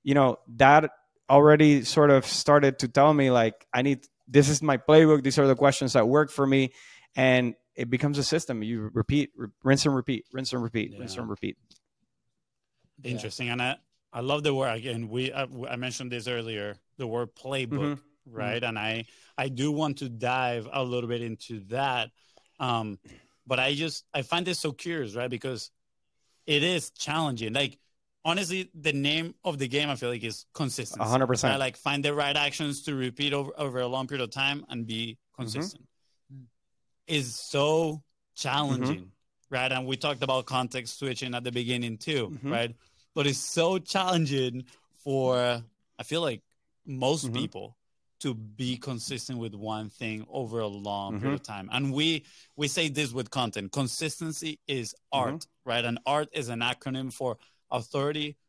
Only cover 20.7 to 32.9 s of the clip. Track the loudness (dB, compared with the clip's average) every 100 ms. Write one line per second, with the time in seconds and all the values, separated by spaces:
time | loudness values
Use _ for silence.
20.7 | -6 -4 -4 -4 -6 -6 -10 -12 -14 -8
21.7 | -4 -2 -2 -6 _ _ _ _ _ -2
22.7 | -2 -4 -10 -16 -20 _ _ -4 -2 0
23.7 | 0 -4 -6 _ -8 -2 -2 -2 -4 -4
24.7 | -6 -8 -6 -6 -6 -6 -6 -6 -8 -12
25.7 | _ _ _ _ _ _ _ -2 0 2
26.7 | -2 -4 -10 -4 -2 -2 -2 -4 -2 -4
27.7 | -6 _ _ _ _ -2 -2 -2 -4 -6
28.7 | -4 -2 0 0 0 -4 -6 -6 -4 -2
29.7 | -2 -2 -4 -4 -6 -8 -10 -16 -6 -4
30.7 | -4 -8 -4 0 2 4 2 2 0 -2
31.7 | -4 -4 -2 0 0 0 0 -2 -2 -4
32.7 | -4 -6